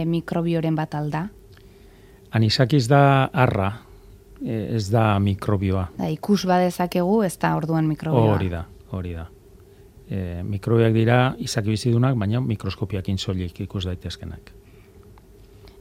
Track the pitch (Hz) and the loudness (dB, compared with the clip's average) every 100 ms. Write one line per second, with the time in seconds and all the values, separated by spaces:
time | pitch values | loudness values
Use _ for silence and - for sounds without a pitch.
0 | 165 170 - 170 170 165 160 156 156 151 | 0 -2 -2 -2 0 0 0 -2 -2 -4
1 | 147 151 196 - - - - - - - | -4 -6 -8 -12 -20 -20 -20 -20 -20 -20
2 | - - - 113 110 - 127 147 117 143 | -20 -20 -4 0 2 2 2 2 4 6
3 | 139 135 131 - 127 101 95 113 - - | 6 4 2 2 2 2 -4 -6 -16 -20
4 | - - - - 277 113 82 117 95 113 | -20 -20 -20 -12 -6 -6 -4 -4 0 2
5 | 110 101 101 98 - 101 95 95 90 - | 4 4 2 0 0 0 0 -2 -4 -4
6 | 180 156 - 196 185 180 180 - 180 180 | -4 -4 0 0 2 2 2 0 -2 0
7 | 175 220 190 - 165 160 156 160 156 151 | 0 2 0 -2 -2 -2 0 0 0 -2
8 | 156 135 110 98 92 85 85 - - 95 | 0 2 4 2 0 -4 -10 -16 -10 -8
9 | 90 82 82 - - - - - - - | -8 -10 -12 -18 -20 -20 -20 -20 -20 -20
10 | - 98 90 85 98 101 - 117 113 113 | -10 -8 -6 -8 -6 -6 0 4 4 4
11 | 110 123 127 - - - 104 107 123 117 | 4 4 2 -2 -6 -4 -2 -2 0 2
12 | 127 123 101 117 131 107 95 - 95 98 | 2 0 0 -2 -2 -4 -6 -6 -6 -6
13 | 92 95 - 92 87 - 98 101 90 87 | -4 -4 -4 -4 -6 -8 -8 -6 -6 -8
14 | 87 - 85 - - - - - - - | -10 -12 -14 -16 -18 -20 -20 -20 -20 -20
15 | - - _ - - - - - | -20 -20 _ -20 -20 -20 -20 -18